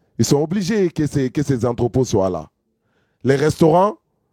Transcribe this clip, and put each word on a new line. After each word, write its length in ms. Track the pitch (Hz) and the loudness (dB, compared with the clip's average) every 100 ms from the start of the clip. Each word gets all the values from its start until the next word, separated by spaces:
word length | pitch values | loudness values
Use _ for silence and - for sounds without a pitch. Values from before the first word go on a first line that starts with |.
| _ - | _ -4
Ils 60 | 117 | 0
sont 140 | 143 | 0
obligés 520 | 156 202 175 220 180 | 0 -4 -2 0 -2
que 160 | - 147 | -2 -4
ces, 240 | 147 127 | -2 -4
que 100 | - | -4
ces 240 | 139 131 123 | -4 -2 -2
entrepôts 400 | 120 120 135 127 | -2 -2 0 0
soient 240 | 107 95 | 0 0
là. 180 | 85 73 _ _ _ _ _ _ _ | -2 -10 _ _ _ _ _ _ _
Les 120 | 120 135 | 0 2
restaurants, 640 | 151 - 160 170 202 - _ _ _ | 2 2 4 4 2 -2 _ _ _